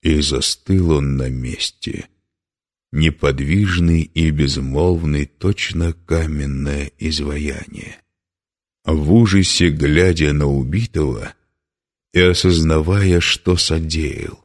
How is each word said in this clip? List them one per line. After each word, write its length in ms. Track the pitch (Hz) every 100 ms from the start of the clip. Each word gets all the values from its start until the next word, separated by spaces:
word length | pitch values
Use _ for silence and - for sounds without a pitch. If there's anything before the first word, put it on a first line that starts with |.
И 180 | 85 76
застыл 720 | 73 69 - - - 95 87
он 240 | 76 69 67
на 120 | 64
месте, 800 | 64 62 - - _ - - - _ _ _ _ _ _ _ _
неподвижный 1080 | - 80 73 73 67 69 92 101 87 85 82
и 280 | 78 - 80
безмолвный, 960 | 73 69 67 65 67 87 85 80 73 71
точно 680 | _ 95 98 - 87 85 82 -
каменное 880 | 82 80 73 71 67 69 71 69 _
изваяние, 1000 | 80 78 71 73 73 67 - - - - _ _ _ _ _ _ _ _
в 280 | - 80 73
ужасе 580 | 107 113 98 92 - 87
глядя 640 | 73 71 76 92 82 76
на 140 | 73 73
убитого 880 | 69 64 87 117 87 73 58 - - _ _ _ _ _ _ _
и 60 | 90
осознавая, 1000 | 90 87 92 85 80 78 78 98 95 87
что 360 | - - - 90
содеял. 800 | - 80 80 80 73 69 73 -